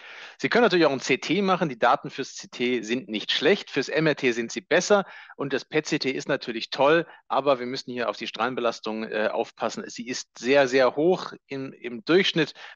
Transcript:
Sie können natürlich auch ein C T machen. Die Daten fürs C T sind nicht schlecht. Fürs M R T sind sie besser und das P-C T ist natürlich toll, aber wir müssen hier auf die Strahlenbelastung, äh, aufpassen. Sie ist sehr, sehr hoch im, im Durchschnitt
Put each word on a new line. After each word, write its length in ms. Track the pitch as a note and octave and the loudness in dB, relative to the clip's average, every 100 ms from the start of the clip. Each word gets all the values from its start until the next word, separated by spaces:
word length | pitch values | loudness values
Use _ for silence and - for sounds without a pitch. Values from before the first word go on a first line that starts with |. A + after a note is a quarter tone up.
| - - - - | -20 -18 -18 -8
Sie 100 | C3+ | 0
können 140 | A3 | 4
natürlich 240 | A3 F3 D3+ | 4 6 4
auch 40 | |
ein 80 | C3 | 2
C 200 | - B2+ | 0 -2
T 240 | - F#3 | 0 0
machen. 260 | F#3+ F#3 E3 | 2 0 0
Die 80 | A#2 | 2
Daten 320 | A#2+ C#3+ C#3 | 2 2 0
fürs 240 | - B2+ | -10 -10
C 140 | - G#2 | -12 -14
T 340 | - B2 B2 | -2 0 0
sind 260 | G#2+ B2+ G#2 | -2 -4 -4
nicht 240 | G#2 - | -6 -4
schlecht. 380 | - D3+ G3+ - | 0 2 2 0
Fürs 180 | C#3+ - | -4 -2
M 200 | D#3 D#3+ | 0 2
R 80 | C3+ | 2
T 160 | B2+ | 0
sind 200 | A#2 A#2 | 0 -4
sie 100 | - | -8
besser 440 | - E3+ F3 G3+ - - - - | 0 0 4 2 2 -10 -18 -10
und 180 | C#3 | -4
das 100 | C3 | -4
P-C 360 | - D#3 - D3+ | -2 -4 -2 -2
T 100 | C3 | -2
ist 180 | C#3+ D3 | -4 -4
natürlich 440 | C#3 - A2+ - | -4 -4 -8 -6
toll, 340 | - C#3 E3 D#3+ - - | 2 4 4 0 -10 -4
aber 320 | C3 C#3 B2 | 0 2 0
wir 80 | B2 | -2
müssen 240 | C3 - | -8 -8
hier 180 | B2 A2 | -4 -4
auf 80 | G2 | -4
die 80 | A2 | -8
Strahlenbelastung, 800 | G#2 A#2+ A#2+ A#2+ - A2 A2 | -4 -2 0 -2 -2 -6 -6
äh, 260 | A2+ G#2+ G#2+ | -4 -2 0
aufpassen. 520 | A2+ A2 - A2+ A2+ F#2+ | -2 -4 -6 -6 -6 -10
Sie 200 | - A#2+ | -12 -8
ist 320 | B2 - - | -10 -10 -6
sehr, 280 | A#2 C#3+ C3 | 2 4 4
sehr 280 | C3 B2 C#3+ | 4 2 2
hoch 380 | E3+ F#3 - - _ | 2 0 -4 -14 _
im, 260 | C#3 C3+ | -10 -10
im 300 | - A#2+ A#2 | -12 -12 -8
Durchschnitt 520 | - F3+ F#3+ E3+ C#3+ - - | 2 4 4 0 -2 -4 -20